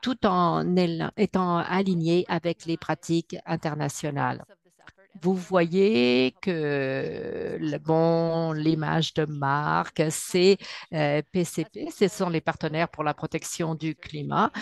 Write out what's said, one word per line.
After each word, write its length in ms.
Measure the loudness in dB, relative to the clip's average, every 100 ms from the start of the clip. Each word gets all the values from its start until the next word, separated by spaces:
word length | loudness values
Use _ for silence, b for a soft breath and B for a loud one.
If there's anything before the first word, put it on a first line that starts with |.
tout 240 | -6 0 2
en 500 | 4 2 2 2 2
éla-, 360 | 2 0 -4 0
étant 400 | 0 2 2 0
aligné 680 | 0 0 2 2 2 2 2
avec 360 | -2 -2 -6 -6
les 120 | -6
pratiques 600 | -4 -6 0 -2 -2 -12 -6
internationales. 960 | -4 -4 -4 -4 -4 -6 -2 -2 -4 -12 -20 _ _ -20 _ _ -4
Vous 140 | 0 0
voyez 960 | 2 2 4 4 4 6 4 4 2 0
que 1160 | -4 -2 0 0 0 -2 -4 -6 -8 -6 -6 -4
le, 180 | -4 -4
bon, 760 | 0 2 4 2 0 0 -2
l'image 600 | 0 2 2 0 0 0
de 120 | -2 -2
marque, 760 | -2 0 0 2 0 0 -2 -2
c'est, 480 | -2 -2 4 4 4 B B B -2
euh, 260 | 0 0 0
P 120 | -2
C 200 | -2 -2 -6
P, 180 | -8 -8 0
ce 120 | 0
sont 220 | 0 -2
les 120 | 0
partenaires 480 | -2 -4 -4 -2 -2
pour 140 | -2
la 100 | -4
protection 600 | -2 -4 -6 -6 -4 -4 -2
du 200 | -6 -8
climat. 560 | -12 -10 -4 0 0 -2